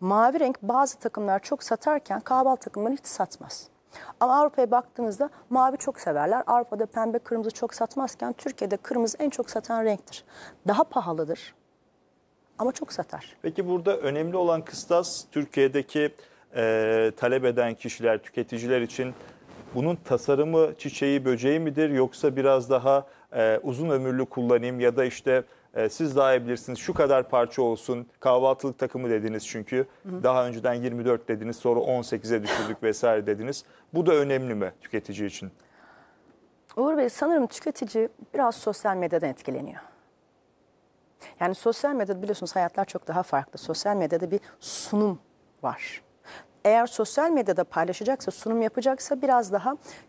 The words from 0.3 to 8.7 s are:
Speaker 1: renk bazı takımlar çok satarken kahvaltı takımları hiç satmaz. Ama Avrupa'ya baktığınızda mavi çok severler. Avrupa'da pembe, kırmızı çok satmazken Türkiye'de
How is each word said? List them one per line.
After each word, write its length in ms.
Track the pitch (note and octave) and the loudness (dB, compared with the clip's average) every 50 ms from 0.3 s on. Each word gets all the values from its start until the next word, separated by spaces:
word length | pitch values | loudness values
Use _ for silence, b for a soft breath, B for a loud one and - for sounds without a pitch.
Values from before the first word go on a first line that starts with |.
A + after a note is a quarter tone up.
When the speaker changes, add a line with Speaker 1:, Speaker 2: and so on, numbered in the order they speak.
| C4+ D#4+ | 4 2
Speaker 1:
renk 220 | D4+ B3+ C4 - G3+ | 0 0 0 -4 -4
bazı 360 | G3 A#3+ B3+ C#4 C4+ - - | -2 2 2 2 2 0 -6
takımlar 400 | - A3+ - G#3+ G#3 G3+ F#3+ G3+ | -8 -8 -6 -4 -2 0 0 -2
çok 240 | - - D4 C#4 - | -2 -4 -6 -6 -2
satarken 580 | - A3+ A3 - D4+ D4+ D4 - - G3 A3 | -4 -4 -2 0 0 0 0 -2 -4 -6 -6
kahvaltı 440 | - - C4 C4 C4 C4+ C4 B3 - | -2 0 2 2 4 4 2 0 -2
takımları 280 | - - G3+ G#3 A#3 C#4 | -10 -8 -4 -4 -4 -4
hiç 140 | C#4 - | -4 -6
satmaz. 640 | - - - F#3+ - - - - - - - - - _ _ _ B B B B B B - | -6 -4 -4 -4 -4 -6 -16 -16 -16 -16 -16 -16 -18 _ _ _ B B B B B B 0
Ama 200 | A#3+ B3 B3+ C#4+ | 2 4 4 4
Avrupa'ya 300 | D4 D4 - - B3 G#3+ | 4 4 4 2 2 2
baktığınızda 600 | A#3+ A#3+ B3 - - - A#3+ A3 G3 G3+ C#4 D4+ B B B B | 2 0 0 -2 -8 -6 -4 -4 -2 -2 -4 -4 B B B B
mavi 260 | A#3+ C4 C4 C4 C4 | 2 4 4 4 2
çok 240 | C#4+ - C#4 B3+ - | 0 -4 -6 -6 -6
severler. 420 | - F3 D3+ C#3+ D3 E3+ G#3+ B3+ - | -4 -2 0 0 2 2 0 0 2
Avrupa'da 400 | - A#3+ A#3+ A#3+ A#3+ G#3+ G#3 A3+ | 2 2 2 2 0 -2 -4 -4
pembe, 320 | G#3 - A#3 A3+ A#3 A3 A#3 | -4 -2 -2 -2 0 -2 -2
kırmızı 320 | - - A#3 A3+ G#3+ A3+ | -4 -2 -4 -4 -4 -4
çok 240 | - - A#3+ A#3 - | -6 -4 -6 -6 -4
satmazken 580 | - A#3 - - C4+ C4+ - - - A#3 A#3+ A#3+ | -4 -4 -4 -2 -4 -4 -4 -4 -6 -6 -8 -6
Türkiye'de 440 | - - C#4+ - - G#3 G3 | -6 -8 -8 -6 -4 -4 -4